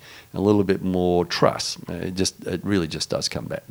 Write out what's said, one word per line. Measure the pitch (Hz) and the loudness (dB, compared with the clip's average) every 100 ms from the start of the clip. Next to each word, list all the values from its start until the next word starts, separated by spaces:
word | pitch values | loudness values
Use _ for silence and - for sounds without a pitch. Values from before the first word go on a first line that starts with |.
| - - - | -10 -20 -12
a | - | 0
little | 98 104 | 4 4
bit | 95 95 | 4 0
more | 92 92 90 87 | 0 2 2 2
trust. | 85 - - - - - - | 2 2 2 2 -4 -8 -10
Uh, | |
it | 87 87 92 | -8 -4 -2
just, | 92 - - | -2 -2 -6
it | 87 | -4
really | 85 101 82 | 0 0 0
just | - - | -4 -4
does | - - | -4 -4
come | - - | -6 -6
back, | - - | -8 -10